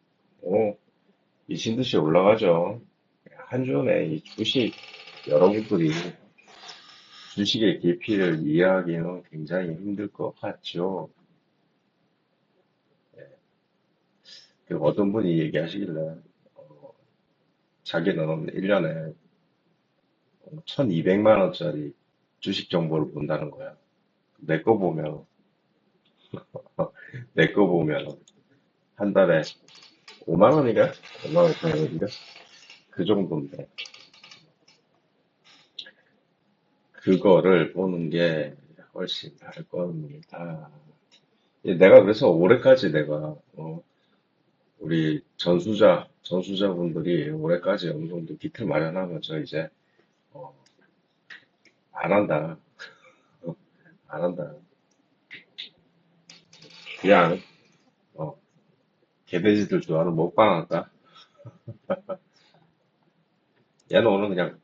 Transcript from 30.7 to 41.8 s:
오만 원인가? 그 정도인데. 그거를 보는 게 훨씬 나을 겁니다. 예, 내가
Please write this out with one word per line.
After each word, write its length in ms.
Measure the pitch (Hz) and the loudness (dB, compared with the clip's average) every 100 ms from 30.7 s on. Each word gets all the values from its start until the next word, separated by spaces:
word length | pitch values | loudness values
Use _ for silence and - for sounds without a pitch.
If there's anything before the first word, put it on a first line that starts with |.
| 101 120 - - - 151 | 2 2 0 -18 -16 -2
오만 180 | 165 175 147 | 2 2 2
원인가? 440 | 165 156 156 82 98 - - - - - - - _ | -2 -2 -2 -4 -8 -10 -20 -20 -20 -20 -20 -20 _
그 160 | - 90 | -6 0
정도인데. 600 | 101 87 78 71 - - - - - - _ - - 156 _ _ _ _ _ _ _ _ _ _ _ _ - - _ _ _ _ _ _ _ _ _ _ | 0 0 -6 -8 -14 -16 -16 -16 -18 -20 _ -20 -20 _ _ _ _ _ _ _ _ _ _ _ _ _ -20 -20 _ _ _ _ _ _ _ _ _ _
그거를 800 | - - 92 101 85 85 90 78 | -6 0 4 6 6 6 4 2
보는 360 | - 95 87 80 | -2 -4 -2 -4
게 460 | 82 85 78 73 71 _ - - | 0 0 0 -6 -10 _ -20 -20
훨씬 420 | 90 90 - 78 - | -12 -10 -10 -12 -20
나을 260 | - - 80 | -20 -20 -12
겁니다. 1040 | 90 87 80 73 73 - 80 85 80 78 - _ _ _ _ _ _ _ _ - | -8 -6 -8 -12 -16 -20 -14 -12 -12 -16 -20 _ _ _ _ _ _ _ _ -4
예, 100 | |
내가 260 | 85 | 6